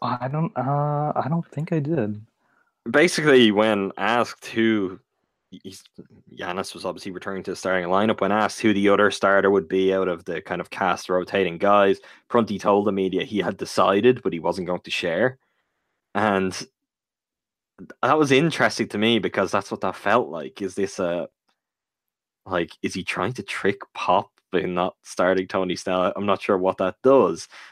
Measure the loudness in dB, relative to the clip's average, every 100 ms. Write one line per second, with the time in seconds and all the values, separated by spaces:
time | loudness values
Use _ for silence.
0 | -8 -6 -6 -4 -4 -4 -4 -2 -2 -2
1 | -4 -4 -4 -4 -6 -8 -4 -2 -2 -2
2 | -2 -6 -14 _ _ _ _ _ 0 2
3 | 4 2 6 8 8 6 4 2 0 -2
4 | 0 0 0 -4 -8 0 2 2 -2 -8
5 | _ _ _ _ _ -20 -20 -20 -20 -20
6 | -20 _ _ -14 -8 -6 -8 -8 -8 -8
7 | -10 -10 -8 -8 -8 -6 -2 -2 0 2
8 | 2 2 0 2 0 0 0 2 4 4
9 | 4 2 2 4 4 2 2 0 2 2
10 | 0 -4 -6 -10 -8 -8 -8 -4 -2 -2
11 | -2 -2 0 0 0 0 2 4 4 2
12 | -4 -20 -2 0 0 -2 2 2 2 0
13 | 0 -2 -2 -2 -2 -4 -6 0 2 4
14 | 4 2 0 -4 -4 -4 -4 -6 -6 -6
15 | -4 0 -2 -2 _ _ _ _ _ _
16 | _ -2 0 0 -2 -6 -14 _ _ _
17 | _ _ _ _ _ _ _ -20 -20 -4
18 | 2 2 4 4 4 2 0 0 -4 0
19 | 2 2 0 -2 -2 -2 -4 -6 -6 -4
20 | 0 0 0 -6 -10 -8 -8 -4 -6 -4
21 | -4 -4 -6 _ _ _ _ _ _ _
22 | _ _ _ _ -6 -4 -4 -6 -8 -8
23 | -8 -4 -4 -6 -10 -4 -2 -2 -6 -10
24 | -2 -2 -2 _ _ -4 -2 -2 -4 -6
25 | -12 -2 0 0 -2 -4 -4 -4 -4 0
26 | 0 -2 -2 -2 0 0 0 0 -2 0
27 | 4 6 4 0 -10 -20 -20